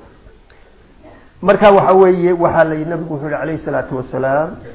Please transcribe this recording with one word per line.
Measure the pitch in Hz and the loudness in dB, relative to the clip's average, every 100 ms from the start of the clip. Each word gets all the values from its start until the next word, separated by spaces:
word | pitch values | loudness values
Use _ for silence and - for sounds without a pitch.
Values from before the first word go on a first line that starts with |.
| - _ - - _ _ _ _ _ _ - - _ _ | -20 _ -20 -20 _ _ _ _ _ _ -20 -20 _ _
Marka | 180 202 208 | 0 4 6
waxa | 196 180 | 6 4
weeye, | 185 185 180 175 | 4 4 4 0
waxaa | 175 170 165 | 0 0 2
la | 160 156 | 0 -2
yidhi, | 156 | -6
nabigu | 165 165 | -8 -8
wuxuu | 147 151 | -8 -8
yidhi, | 143 | -8
alayhi | 143 160 - | -6 -8 -6
salaatu | 135 127 131 | -6 -6 -8
wasalaam, | 127 131 131 143 165 226 - | -8 -6 -4 -2 -4 -10 -18